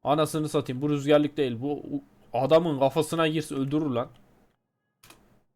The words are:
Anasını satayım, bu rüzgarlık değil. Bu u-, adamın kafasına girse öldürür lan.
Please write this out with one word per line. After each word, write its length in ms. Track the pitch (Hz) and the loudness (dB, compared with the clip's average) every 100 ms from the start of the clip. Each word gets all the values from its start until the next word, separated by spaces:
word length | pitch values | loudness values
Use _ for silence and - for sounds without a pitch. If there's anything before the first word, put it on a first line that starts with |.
Anasını 460 | 127 151 147 160 151 | 0 0 0 -2 -2
satayım, 320 | 151 135 127 | -2 -4 -4
bu 80 | 147 | -2
rüzgarlık 480 | 147 139 147 147 147 | -2 4 4 4 -2
değil. 240 | 135 117 | -4 -2
Bu 120 | 139 | -6
u-, 300 | 147 - - - _ _ | -8 -8 -10 -10 _ _
adamın 460 | 120 135 160 175 139 | -4 4 4 4 2
kafasına 480 | 135 165 151 165 160 | 2 2 0 0 0
girse 280 | 156 151 135 | 0 -4 -4
öldürür 340 | 135 147 156 | -2 0 0
lan. 200 | 120 127 - _ _ _ _ _ _ _ _ - - _ _ _ | -2 -4 -12 _ _ _ _ _ _ _ _ -20 -20 _ _ _